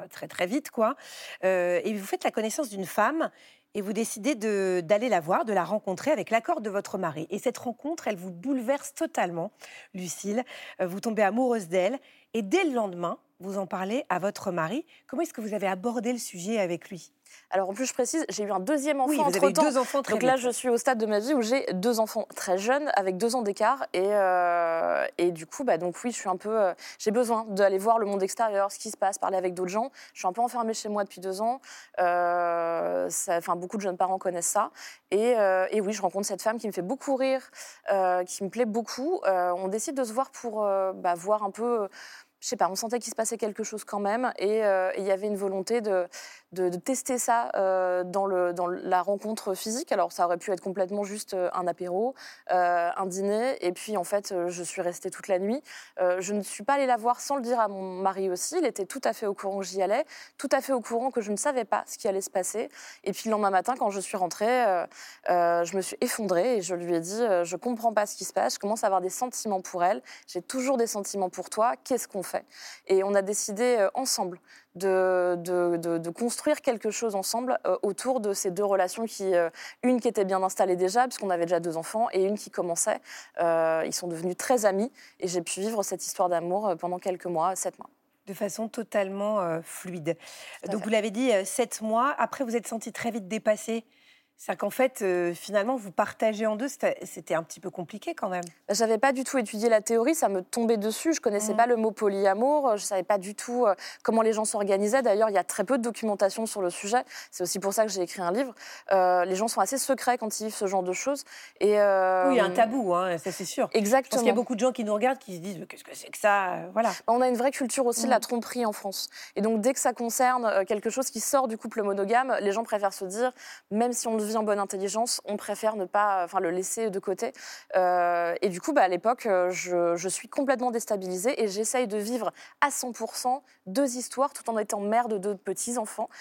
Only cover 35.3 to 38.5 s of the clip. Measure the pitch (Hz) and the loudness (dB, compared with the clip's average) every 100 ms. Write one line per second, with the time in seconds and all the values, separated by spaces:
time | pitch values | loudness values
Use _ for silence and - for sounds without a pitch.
35.3 | 233 196 185 185 214 196 214 190 190 202 | 4 4 4 2 0 -2 -2 -2 -2 -4
36.3 | 185 220 226 214 190 180 262 - 262 269 | -2 -2 -2 -4 -4 -4 -4 -2 0 2
37.3 | 262 - - - - - 196 185 180 180 | 0 -4 -18 -18 -12 0 2 4 2 0
38.3 | - 190 | -4 -6